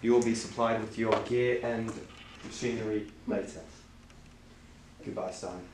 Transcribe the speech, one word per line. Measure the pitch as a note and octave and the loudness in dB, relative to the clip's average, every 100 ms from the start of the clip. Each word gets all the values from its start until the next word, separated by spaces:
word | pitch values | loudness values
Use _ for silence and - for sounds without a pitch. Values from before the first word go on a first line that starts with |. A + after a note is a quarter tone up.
You | A2+ | 8
will | A#2+ | 8
be | A2+ | 8
supplied | A2+ - - A2+ A2+ | 2 -2 2 2 2
with | G#2+ A2 | -2 -2
your | A2 A2+ | 2 2
gear | - B2 B2 A#2+ | 2 2 4 2
and | A#2+ A2+ A2+ G#2 - - - - | 0 -2 -2 -6 -10 -16 -18 -14
machinery | G#2 - A#2+ A2+ G#2+ G#2+ G#2 - - | -12 -4 -2 -2 0 -2 -4 -10 -2
later. | - - - - - - - - - - - - - - - - - | -2 -2 -10 -14 -18 -20 -20 -20 -20 -20 -20 -20 -20 -20 -20 -20 -12
Goodbye, | - - F#2 | -6 -2 -4
Stein. | - F#2 F2+ F2 | -4 -6 -8 -12